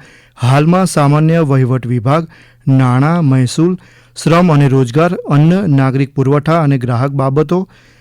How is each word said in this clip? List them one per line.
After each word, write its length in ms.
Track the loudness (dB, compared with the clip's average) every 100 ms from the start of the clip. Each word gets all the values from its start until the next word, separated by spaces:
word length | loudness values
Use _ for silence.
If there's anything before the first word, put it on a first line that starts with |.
| -12 -20 _ _
હાલમાં 440 | 0 2 2 2 0
સામાન્ય 540 | 0 0 2 2 0
વહીવટ 480 | 0 0 0 -2 -4
વિભાગ, 400 | -4 -2 -2 -4 -16 -20 _ 0
નાણાં, 580 | 2 2 0 0 0 0
મહેસૂલ, 520 | 0 0 0 -2 -2 -12 _ _ -6
શ્રમ 300 | 0 2 2
અને 140 | 2 2
રોજગાર, 460 | 2 0 0 0
અન્ન, 560 | -2 -2 2 2 2 0
નાગરિક 460 | 0 0 -2 -4 -2
પુરવઠા 460 | -2 0 0 0
અને 160 | 0 -2
ગ્રાહક 340 | -2 -2 -2
બાબતો, 580 | -2 -2 -2 -2 -2 -4 _ _ _